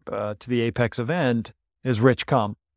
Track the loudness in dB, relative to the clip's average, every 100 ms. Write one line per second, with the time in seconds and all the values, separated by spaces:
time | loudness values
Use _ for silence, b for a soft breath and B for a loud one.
0 | -4 -4 -4 -6 -2 0 2 2 0 0
1 | -2 0 2 2 -2 -12 _ _ -2 2
2 | 2 0 0 0 0 -6 _